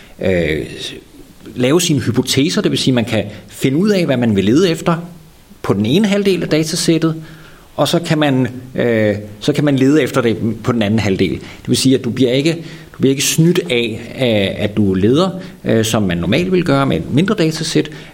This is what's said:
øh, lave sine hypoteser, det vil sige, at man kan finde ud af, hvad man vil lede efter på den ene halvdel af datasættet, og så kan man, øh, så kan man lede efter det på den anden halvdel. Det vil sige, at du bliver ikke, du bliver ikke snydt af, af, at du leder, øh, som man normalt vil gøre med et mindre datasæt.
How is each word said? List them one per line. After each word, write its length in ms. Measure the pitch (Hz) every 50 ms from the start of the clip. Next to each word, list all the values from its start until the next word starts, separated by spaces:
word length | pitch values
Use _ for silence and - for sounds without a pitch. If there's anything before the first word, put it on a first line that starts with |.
| - - - -
øh, 440 | - 95 92 87 82 76 78 76 62 - - - - - - - - - - - - - - - - - -
lave 260 | 110 123 127 147 180
sine 180 | 175 - 156 131
hypoteser, 600 | 107 - 107 120 117 - - 135 135 175 180 220
det 100 | 190 175
vil 80 | 139 135
sige, 120 | - -
at 40 | 131
man 100 | 123 113
kan 180 | 110 113 107 95 104 - - - -
finde 300 | - - - 135 131 151
ud 120 | 190 220
af, 160 | 208 185 175
hvad 120 | 143 135 123
man 180 | 123 117 107
vil 80 | 98 92
lede 260 | 101 117 151 196 180
efter 260 | 160 160 - - 170 160 - - - - - - - - - - - -
på 120 | - - 123
den 120 | 95 104
ene 220 | 107 131 185 226 196
halvdel 360 | 202 202 202 202 185 170 165
af 60 | 156
datasættet, 640 | 160 151 160 156 - 175 - - 165 160 160 160 160 160 - - - - - - - - - - -
og 120 | - 147 139
så 120 | - 165
kan 180 | 170 - 165 151
man, 300 | 151 147 131 127 131 117 - - - - -
øh, 400 | - 123 120 117 110 107 107 104 104 104 - - -
så 140 | - - 143
kan 120 | - 165
man 100 | 147 139
lede 260 | 131 131 135 147 156 131
efter 180 | 117 - 139
det 160 | 120 117 110 - - 117 110 110 -
på 80 | -
den 100 | 120 117
anden 180 | 107 98 107 113
halvdel. 320 | 101 104 95 90 98 85
Det 360 | 67 - - - - - - -
vil 100 | 127 120
sige, 180 | - 135 131
at 80 | 123 -
du 60 | 123
bliver 220 | 107 131 135 123
ikke, 200 | 123 135 143 165 160 165 - - - - - - -
du 40 | -
bliver 140 | - 135
ikke 120 | 135 135 -
snydt 360 | - - - 160 170 175 180 - -
af, 420 | 123 120 117 113 110 104 - - -
af, 400 | - 131 123 113 104 98 92 - -
at 180 | 104 104 101 107
du 160 | 104 98 92
leder, 360 | 95 92 107 127 151 185 190 - - - - - - -
øh, 220 | 123 117 113 110
som 180 | 110 - 117 104
man 140 | 92 85 85
normalt 340 | 85 85 110 151 180 190
vil 120 | 185 180 165
gøre 220 | 165 139 139 139
med 120 | 135 - 160
et 160 | - - -
mindre 220 | 127 180 196 220
datasæt. 540 | - 165 160 156 - 156 - - 151 147 - - - - -